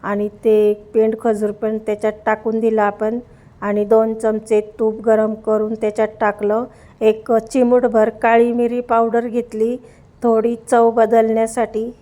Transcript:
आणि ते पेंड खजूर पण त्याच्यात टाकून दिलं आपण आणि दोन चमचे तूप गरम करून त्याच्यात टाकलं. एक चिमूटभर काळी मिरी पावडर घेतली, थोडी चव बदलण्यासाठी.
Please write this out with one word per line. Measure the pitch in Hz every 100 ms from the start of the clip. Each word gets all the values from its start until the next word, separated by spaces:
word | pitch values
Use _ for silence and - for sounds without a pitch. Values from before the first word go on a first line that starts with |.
आणि | 185 202 208
ते | 202 226 214 208 208 -
पेंड | 226 220 220
खजूर | 233 208 214
पण | 214 214 214
त्याच्यात | 214 208 214 214 -
टाकून | 214 220 220
दिलं | 226 220
आपण | 208 208 214 240 - - - _
आणि | 202 208
दोन | 208 220 226
चमचे | 220 226 220 220 214 214 -
तूप | 220 220
गरम | 220 220 214
करून | 214 - 214 214
त्याच्यात | 220 214 208 214 214
टाकलं. | 208 208 208 214 254 - - _
एक | 220 214 -
चिमूटभर | 226 226 262 240 247 247 220 220
काळी | 226 233 233 240
मिरी | 240 233 240
पावडर | 240 233 233 233
घेतली, | 240 233 233 214 226 254 - - - _
थोडी | 240 226 226 233 -
चव | 240 233
बदलण्यासाठी. | 226 220 226 226 220 226 247 214 220 226 247